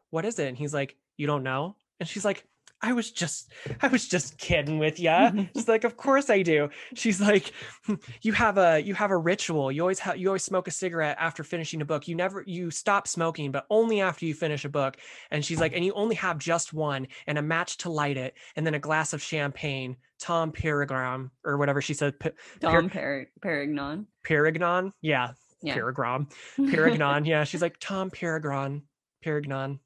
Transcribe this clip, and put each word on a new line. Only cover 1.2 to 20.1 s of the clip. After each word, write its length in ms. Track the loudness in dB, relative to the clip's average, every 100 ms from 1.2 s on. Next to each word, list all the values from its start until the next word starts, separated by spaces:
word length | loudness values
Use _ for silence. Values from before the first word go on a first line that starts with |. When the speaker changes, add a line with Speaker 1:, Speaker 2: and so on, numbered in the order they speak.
| -2
Speaker 1:
don't 160 | 0
know?" 320 | 0 -2 -4 -8 _ _
And 80 | -10
she's 160 | -2 -2
like, 180 | -2 -8 _ _ _
"I 100 | -2
was 200 | 0 -2
just, 380 | -4 -4 -6 -12 -14 -10 -2
I 60 | 2
was 180 | 2 2
just 300 | -2 -2 -8
kidding 400 | 0 2 2 0
with 200 | 0 2
ya." 320 | 4 6 6 4
Speaker 2:
<laughs> 100 | -2 -2
Speaker 1:
She's 120 | 2
like, 140 | 2 2
"Of 100 | -2
course 340 | 2 4 6
I 120 | 4
do." 280 | 4 4 2 -4 -14 -2
She's 260 | 0 2
like, 320 | 4 4 2 -8 -16 -10 -4
"Hmm, 80 | -4 -6 -6
you 120 | -2
have 240 | 2 4 6
a, 220 | 6 6
you 120 | 2 0
have 160 | 2
a 60 | 2
ritual. 540 | 2 0 0 0 0
You 100 | 0
always 180 | 0 0
ha-, 140 | -2
you 140 | -2 0
always 160 | 0
smoke 240 | 0 -2 -2
a 40 |
cigarette 440 | -4 -4 0 0 0
after 240 | -4 -4 -6
finishing 360 | -6 -6 -6
a 40 | -2
book. 220 | -4 -4
You 60 | -4
never, 280 | -2 -4 -8
you 260 | -8 -6
stop 360 | -4 0 0 0
smoking, 440 | -2 -2 -2 -4
but 120 | -4 2
only 320 | 2 4 2
after 240 | 0 0 -4
you 80 |
finish 320 | -2 -2 -2 -4
a 40 |
book." 280 | -2 -2 -4 -16 -20 -6
And 140 | -4 -2
she's 140 | 0
like, 120 | 0
"And 120 | 2 0
you 80 |
only 220 | 0 -2 0
have 240 | -2 -2
just 340 | 0 0 0
one 340 | -4 -4 -4 -6 -10 -6
and 100 | -4
a 40 |
match 360 | 0 -2 -2 -6
to 120 | -6
light 280 | -2 0 -2
it, 180 | -6 -10 -12 -4
and 80 | -2
then 80 |
a 60 | -2
glass 340 | 0 0 0
of 80 | -4
champagne, 720 | -6 -4 -4 -4 -6 -6 -6 -10 _